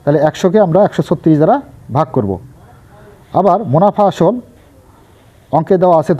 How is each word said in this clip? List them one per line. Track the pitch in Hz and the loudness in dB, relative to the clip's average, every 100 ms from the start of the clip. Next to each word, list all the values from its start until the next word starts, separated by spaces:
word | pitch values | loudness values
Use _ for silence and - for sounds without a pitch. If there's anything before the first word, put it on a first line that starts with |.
তাহলে | - 147 151 | 0 0 0
একশোকে | - 185 208 | -2 0 2
আমরা | 185 175 185 | 2 2 0
একশো | - 151 | -2 -4
ছত্রিশ | 165 165 151 | -2 0 2
দ্বারা | 160 277 - - - | 2 0 -4 -20 -8
ভাগ | 127 156 | -4 -2
করব। | 135 101 90 - - - - - - - - - - | -4 -4 -6 -10 -20 -20 -20 -20 -20 -20 -20 -6 -2
আবার | 190 185 185 | 0 0 0
মুনাফা | 147 202 202 202 | 0 0 2 -2
আসল | - 170 247 - - _ - _ _ _ _ _ _ _ 147 | 2 -2 -2 -12 -20 _ -20 _ _ _ _ _ _ _ -4
অঙ্কে | 160 185 | 0 0
দেওয়া | 180 165 | 2 0
আছে | 147 | 0